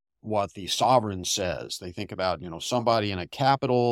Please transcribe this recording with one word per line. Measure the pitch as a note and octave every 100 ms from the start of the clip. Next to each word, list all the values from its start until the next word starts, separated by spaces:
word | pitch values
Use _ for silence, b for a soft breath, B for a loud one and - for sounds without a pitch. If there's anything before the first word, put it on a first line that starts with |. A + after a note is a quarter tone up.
| _ _
what | A2 G#2+ G2+
the | - F2
sovereign | - A#2 B2+ G#2+ F#2
says. | F2+ - F#2 C2+ A#1 -
They | F#2
think | G2 G2+
about, | F#2+ F#2 E2
you | F2
know, | E2
somebody | - B2 A#2+ A2+ G#2
in | F#2+
a | F2
capital, | - C3+ C3+ C#3 B2 A#2+